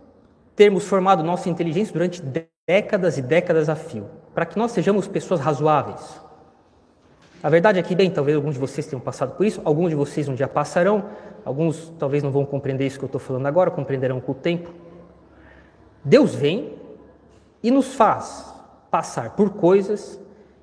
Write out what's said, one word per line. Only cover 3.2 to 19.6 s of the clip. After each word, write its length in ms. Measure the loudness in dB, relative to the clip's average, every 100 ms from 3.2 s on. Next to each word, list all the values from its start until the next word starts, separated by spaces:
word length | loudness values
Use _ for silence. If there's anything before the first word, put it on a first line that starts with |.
décadas 480 | 0 0 2 2 0
a 60 | -2
fio, 340 | -6 -12 -12 -16 -10
pra 120 | -6 -4
que 120 | -2
nós 140 | -2
sejamos 360 | 0 2 0 -2
pessoas 320 | -6 -2 -2
razoáveis. 800 | 0 0 2 2 0 -8 -16 -20 -20 -20 -20 _ _ _ _ _ _ _ _ -6
A 60 | 2
verdade 300 | 4 6 2
é 20 |
que, 140 | 0 2
bem, 160 | 2
talvez 240 | 2 2 2
alguns 180 | 0
de 60 | -4
vocês 260 | -4 -6 -8
tenham 140 | -8
passado 360 | -8 -6 -4 0
por 80 |
isso, 180 | 0 0 0
alguns 240 | 2 2
de 60 | 0
vocês 320 | -2 -2 -2
um 80 | -2
dia 120 | -2
passarão, 580 | -2 0 2 2 2 -2 -12 -18 -12
alguns 480 | -6 -2 -2 -2 -10 -6
talvez 240 | -2 0
não 80 | 0
vão 160 | 0 0
compreender 400 | -2 -4 -2 -2
isso 140 | -4
que 60 | -6
eu 40 |
tô 80 | -6
falando 300 | -6 -4 0
agora, 240 | 2 2
compreenderão 500 | 0 -4 -2 -2 -2
com 120 | -6
o 20 | -4
tempo. 340 | -2 -2 -6 -18 -20 -20 -20 -20 -20 -20 -20 -20 -20 _ -20 _
Deus 320 | 4 6 6 2
vem 420 | 0 -2 -6 -12 -18 -20 -20 -20 _ _ _ _
e 80 | 2
nos 240 | 2 2 4
faz 580 | 4 2 -6 -14 -18 -20 -20 -20 _
passar 400 | -4 -2 -8 -4
por 200 | 0 0
coisas 680 | 2